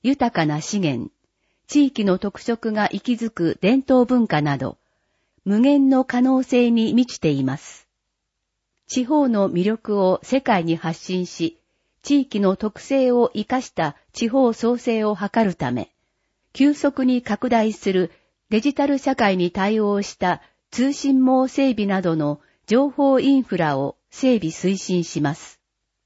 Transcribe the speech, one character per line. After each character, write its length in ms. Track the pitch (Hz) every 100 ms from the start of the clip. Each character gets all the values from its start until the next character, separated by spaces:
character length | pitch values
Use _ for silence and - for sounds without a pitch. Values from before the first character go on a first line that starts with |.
豊 300 | 240 277 233
か 160 | 190 156
な 120 | 151
資 200 | - 208
源、 320 | 165 120 - - _ _ _ _ _
地 180 | 294 277
域 180 | -
の 140 | 202 185
特 240 | 202 -
色 320 | - 233 226
が 160 | 214 208
息 220 | 196 -
づ 160 | 226 226
く 300 | - 165 -
伝 220 | 185 269 -
統 160 | 254
文 220 | 240 254 220
化 160 | 151
な 160 | 147 135
ど、 220 | 131 - _ _ _ _ _ _ 190
無 160 | 208
限 260 | 262 285 269
の 160 | 262
可 180 | 262 247
能 200 | 254 262
性 300 | 254 247 240
に 240 | 233 220 233
満 180 | 247
ち 60 | -
て 100 | 160
い 140 | 139
ま 140 | 131 135
す。 300 | - - _ _ _ _ _ _ _ _ _ _ _
地 180 | 254 240
方 240 | 302 269
の 220 | 214 196
魅 140 | 175 190
力 360 | 226 - 208
を 180 | 185 185
世 180 | - 269
界 240 | 262 196 165
に 100 | 165
発 220 | 165 165
信 280 | - 185 175
し、 340 | - 165 - _ _ _ _
地 200 | - 285
域 180 | 262 208
の 160 | 196 190
特 260 | 214 -
性 300 | - 277 254
を 180 | 240 233 214
生 100 | -
か 160 | 254
し 80 | -
た 260 | - 156 - _
地 160 | - 233
方 220 | 269 247
創 260 | 220 233 247
生 260 | - 226
を 120 | 214 190
図 280 | 202 226
る 100 | 208
た 160 | 170 131
め、 240 | 123 - _ _ _ _ _ _
急 200 | - 277
速 320 | 285 285 269 254
に 160 | 247
拡 280 | 240 208 254
大 220 | 233 220
す 220 | 202 196
る 180 | 185 170 - _ _ _
デ 120 | 214
ジ 120 | 277
タ 140 | 277 285
ル 100 | 277
社 180 | 269 262
会 220 | 208 185
に 140 | 175
対 280 | 208 196 220
応 220 | 202 202
し 140 | 202 -
た 260 | 185 170 - _ _
通 200 | - 269
信 320 | 285 277 262
網 240 | 254 262 262
整 260 | - 269
備 120 | 214 202
な 160 | 190
ど 140 | 180 160
の 260 | 147 147 _ _ -
情 240 | 226 285
報 300 | 269 277 262
イ 180 | 269 269
ン 60 |
フ 140 | 233 180
ラ 200 | 160 135
を 180 | 139 - _
整 300 | - 262 233
備 100 | 160
推 260 | - 180 190
進 280 | - 180
し 180 | 165 151
ま 140 | 147 147
す。 240 | - _ _ _ _ _